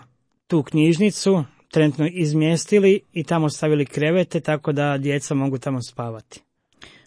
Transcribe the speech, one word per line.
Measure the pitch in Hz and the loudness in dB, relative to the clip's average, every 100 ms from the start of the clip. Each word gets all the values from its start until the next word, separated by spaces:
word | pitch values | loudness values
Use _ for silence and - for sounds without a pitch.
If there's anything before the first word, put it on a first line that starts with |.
| - _ _ _ - | -10 _ _ _ -4
tu | 170 | -2
knjižnicu | 139 156 156 165 208 - 196 190 135 _ _ | 0 2 2 4 2 0 0 0 0 _ _
trenutno | 165 151 147 156 | 0 2 2 -2
izmjestili | 180 156 156 156 165 - 208 196 202 - | -2 -2 0 2 0 2 2 4 2 0
i | 175 | -8
tamo | 147 170 156 | -2 0 -2
stavili | 147 156 151 135 | -2 0 0 0
krevete, | - 151 185 175 165 | -2 0 0 0 -4
tako | 147 151 - | -2 -4 -2
da | 143 143 139 | -2 -2 -2
djeca | 139 143 - 143 | -2 -4 -2 -2
mogu | 135 131 | -2 -4
tamo | 147 131 | -4 -6
spavati. | 113 - 120 110 - - _ _ _ _ - - | -6 -10 -10 -10 -16 -20 _ _ _ _ -20 -20